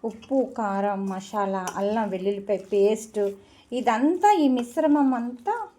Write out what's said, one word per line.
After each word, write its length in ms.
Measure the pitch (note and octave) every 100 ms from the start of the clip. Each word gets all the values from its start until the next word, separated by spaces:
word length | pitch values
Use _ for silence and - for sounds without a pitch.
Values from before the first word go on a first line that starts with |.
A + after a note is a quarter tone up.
| A3+
ఉప్పు, 300 | - - C4+ B3 -
కారం, 420 | G#3+ G3 G3+ G3 G3
మసాలా, 500 | F#3+ G3 G#3+ G3 F#3+ F3+ F3+
అల్లం 260 | G3+ G#3+ G#3
వెల్లుల్లిపాయ 460 | F#3 F#3+ G3+ G3 G3 F#3+
పేస్ట్, 480 | G3+ G3+ A3 - G#3 G3+ G3+ - - _ B3
ఇదంతా 520 | B3 A3 C#4 F4+ G#4 G4+
ఈ 20 | C#4+ B3+
మిశ్రమం 540 | A#3+ - D#4 D4 C#4 B3
అంతా 340 | A#3+ B3 - A4+ G#4